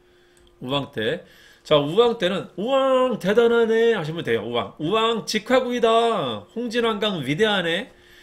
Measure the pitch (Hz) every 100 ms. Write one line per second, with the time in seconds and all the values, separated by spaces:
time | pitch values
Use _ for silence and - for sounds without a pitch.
0 | _ _ _ _ _ - 127 143 135 -
1 | 110 170 - - - _ - 147 143 190
2 | 240 226 180 190 180 - 226 269 269 262
3 | 254 214 175 226 233 233 226 226 233 214
4 | 151 170 127 113 110 120 101 - 151 220
5 | 226 226 - 214 208 254 240 247 226 226
6 | 233 208 135 107 101 226 247 233 226 208
7 | 214 180 127 156 214 202 170 175 262 -
8 | - -